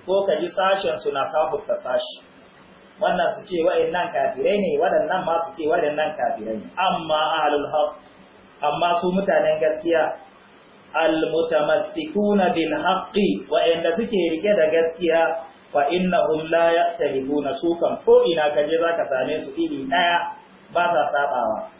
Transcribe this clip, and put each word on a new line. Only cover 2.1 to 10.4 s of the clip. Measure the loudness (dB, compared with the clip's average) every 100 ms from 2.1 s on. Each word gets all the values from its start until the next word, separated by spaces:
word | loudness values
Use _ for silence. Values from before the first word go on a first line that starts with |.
| -12 -20 -20 -20 -20 -20 -20 -20 -4
Wannan | -2 0 -2
su | -2
ce | -6 -2
wa'innan | 0 2 0 -2 -4
kafirai | -2 -2 0 0 0
ne, | 0
waɗannan | 0 2 2 0 -2
ma | -2 -4
su | -4
ce | -6 -2
waɗannan | 0 0 -2 -4 -2
kafirai | -4 -4 -6 -8
ne. | -8
Amma | -2 -2 -2 -2 0 0 0
ahlul | 0 0 -2
haqq, | -2 -2 -4 -20 -20 -20 -20 -20 -6
amma | -4 0 0 0
su | 0
mutanen | -2 2 2 2 2
gaskiya, | 0 -2 0 0 0 -4 -16 -20